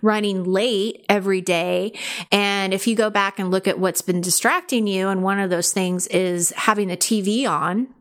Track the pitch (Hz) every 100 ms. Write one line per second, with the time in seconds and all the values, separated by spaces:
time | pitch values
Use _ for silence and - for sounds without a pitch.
0 | 214 214 208 190 180 190 240 208 214 -
1 | - 202 196 190 180 170 180 180 202 -
2 | - - 175 202 202 196 190 190 233 220
3 | 214 208 196 196 185 190 190 180 185 180
4 | - 180 175 165 233 349 359 247 208 190
5 | 190 190 185 196 196 175 170 202 185 180
6 | - 185 185 175 170 - - 208 196 180
7 | - 220 196 220 262 147 160 196 262 -